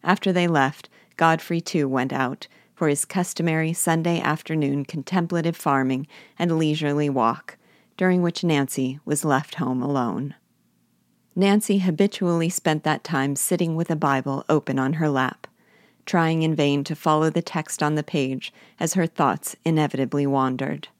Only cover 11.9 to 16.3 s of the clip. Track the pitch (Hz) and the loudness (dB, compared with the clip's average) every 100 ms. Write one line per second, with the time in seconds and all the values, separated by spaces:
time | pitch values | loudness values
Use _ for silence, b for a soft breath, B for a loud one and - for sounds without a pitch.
11.9 | 156 202 - 180 170 165 - - 156 156 | 2 2 2 0 2 0 0 0 0 0
12.9 | 151 - 156 139 143 - 175 170 160 170 | -2 -2 -2 0 -2 -2 0 0 0 -2
13.9 | 156 151 135 131 139 - 151 - 135 131 | 0 2 0 -2 -6 0 0 2 -2 0
14.9 | 156 156 139 131 - - b b b b | 0 0 2 0 -4 -20 b b b b
15.9 | b - 180 165 | b -2 2 2